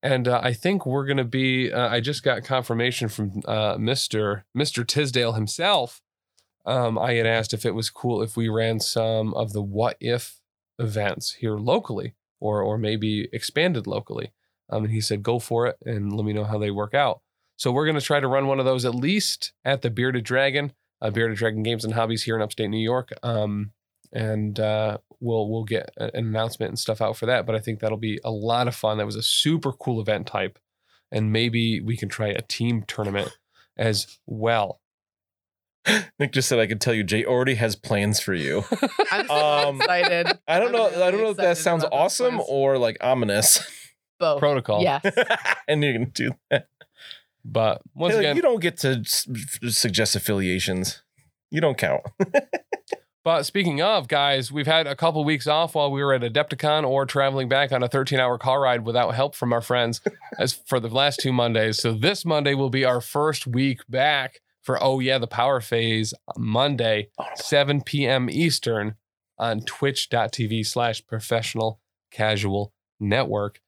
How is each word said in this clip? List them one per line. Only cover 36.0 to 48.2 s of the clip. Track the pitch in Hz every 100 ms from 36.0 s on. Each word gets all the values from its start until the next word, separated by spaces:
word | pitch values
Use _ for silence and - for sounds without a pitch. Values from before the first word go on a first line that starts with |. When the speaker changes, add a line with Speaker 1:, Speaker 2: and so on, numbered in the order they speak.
| 180 _
Speaker 2:
Nick | -
just | 135 127
said, | 123
"I | 110
can | 107
tell | 127
you, | 113
Jay | 98 107 110
already | 123 131 120
has | 113 104
plans | - 104 104 107
for | - 92
you." | 69 80 104 226 277
<laughs> | - -
Speaker 3:
I'm | 196 240
so | 147
Speaker 2:
Um, | 151 147 143 139
Speaker 3:
excited. | - 180 180 170 175 392 -
Speaker 2:
I | 165
don't | 233
Speaker 3:
I'm |
Speaker 2:
know. | 240 214
Speaker 3:
really | 170
Speaker 2:
I | 180
don't | 190
know | 220
if | 202
that | 180
Speaker 3:
excited | 170
Speaker 2:
sounds | - 170
Speaker 3:
about | 165
those | 135
Speaker 2:
awesome | 175 - 247 240
Speaker 3:
plans. | -
Speaker 2:
or, | 139 135 135
like, | 117 110
ominous. | - 131 110 101 107 - - - - _ _ _
Speaker 3:
Both. | 170 143
Speaker 1:
Protocol. | 147 139 120 104
Speaker 3:
Yes. | 175 139 202
Speaker 2:
<laughs> | 202 - 226 - 202 -
And | 151
you're | 147
gonna | 117 127
do | - 120 127 _
that. | 143 - _ - _ - - _ _ -
Speaker 1:
But | 113 110 - - 135
once | 170
Speaker 2:
Taylor, | 220